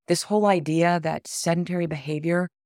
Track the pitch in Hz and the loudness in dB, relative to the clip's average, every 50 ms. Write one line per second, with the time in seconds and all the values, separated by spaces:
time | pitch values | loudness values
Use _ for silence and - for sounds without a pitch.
0 | _ - 175 - - - 208 214 208 202 190 175 147 156 156 165 170 175 175 175 | _ 0 0 0 0 0 0 2 4 4 4 2 2 0 0 2 4 2 2 0
1 | 156 160 - - - - - - - 170 170 175 175 170 180 175 170 156 156 143 | -2 -4 -6 -6 -8 -10 -10 -4 -2 0 0 0 -2 -4 -4 -4 -4 -4 -6 -8
2 | 135 147 156 151 151 170 170 175 180 175 _ _ _ | -6 -6 -6 -4 -2 0 0 0 0 -2 _ _ _